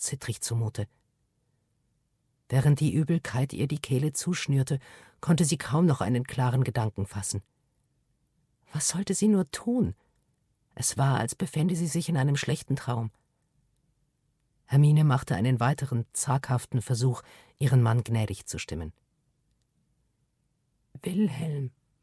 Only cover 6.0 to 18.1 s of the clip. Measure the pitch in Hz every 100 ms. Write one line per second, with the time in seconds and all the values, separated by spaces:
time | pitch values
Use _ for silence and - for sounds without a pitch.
6 | 95 123 127 - 127 127 127 113 110 -
7 | 98 104 92 98 - _ _ _ _ _
8 | _ _ _ _ _ _ _ 151 - 170
9 | 202 190 214 202 185 - - 247 117 -
10 | _ _ _ _ _ _ _ - - -
11 | 135 123 113 - - 151 165 170 170 165
12 | 170 151 135 143 - 151 - 131 - 120
13 | 113 - _ _ _ _ _ _ _ _
14 | _ _ _ _ _ _ _ 139 147 151
15 | 151 127 - 87 120 127 120 156 135 117
16 | 113 - - 135 - 127 - 127 - 120
17 | 127 117 - - - _ 139 127 113 120
18 | 113